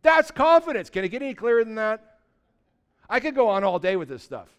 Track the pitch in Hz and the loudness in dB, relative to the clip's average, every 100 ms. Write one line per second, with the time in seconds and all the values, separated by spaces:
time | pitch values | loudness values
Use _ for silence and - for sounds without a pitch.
0 | 311 320 311 - 302 330 330 240 247 190 | 4 4 0 0 4 4 2 -6 -6 -6
1 | 190 240 277 233 226 233 226 220 214 220 | -6 -6 -8 -6 0 0 0 -4 -4 -4
2 | _ _ _ _ _ _ _ _ _ _ | _ _ _ _ _ _ _ _ _ _
3 | _ 240 302 269 233 196 196 180 180 190 | _ -4 -2 0 2 2 0 0 -2 -2
4 | 143 127 - 120 90 | -6 -14 -14 -16 -16